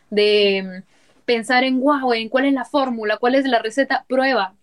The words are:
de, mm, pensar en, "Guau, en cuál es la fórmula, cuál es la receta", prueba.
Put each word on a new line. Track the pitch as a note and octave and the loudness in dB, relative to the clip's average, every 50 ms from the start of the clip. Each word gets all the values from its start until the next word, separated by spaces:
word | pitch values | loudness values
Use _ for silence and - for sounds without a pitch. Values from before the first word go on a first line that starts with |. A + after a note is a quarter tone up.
| _ - | _ -4
de, | G#3+ G3+ G#3 G#3 G#3 G#3 G3+ G3+ G3 G3 F#3+ F#3+ F#3 F#3 - | 0 2 2 4 4 4 4 2 2 0 -4 -8 -12 -16 -20
mm, | _ _ _ _ _ _ _ - | _ _ _ _ _ _ _ -2
pensar | - A#3+ A3+ A3 - B3+ B3 C4 | -2 -2 -2 0 0 2 2 2
en, | C4 C4 B3+ | 2 0 0
"Guau, | B3 D4 D4 C#4 C4 B3+ A#3 | 2 2 0 2 0 0 -2
en | A3+ A3+ A3 | -2 -2 -2
cuál | - C4 C4+ | -2 0 2
es | C#4 C#4 | 2 0
la | C4 A#3 | -2 -4
fórmula, | - - D4 C4+ C4 A#3+ A3 G#3+ G#3 G#3+ | -2 -2 -2 -2 -2 -4 -6 -4 -4 -4
cuál | G#3+ A#3+ B3 B3+ | 0 0 0 2
es | C#4 C4+ | 2 0
la | C4+ A#3+ A3+ | 2 0 0
receta", | A3 A3 - C#4 A3+ - C4+ - - - | -2 -2 -2 -2 -2 -2 -2 -6 -4 -4
prueba. | B3+ C4 C4 C4+ B3+ G#3+ F#3+ F#3 - _ | -2 0 0 0 0 0 -2 -4 -8 _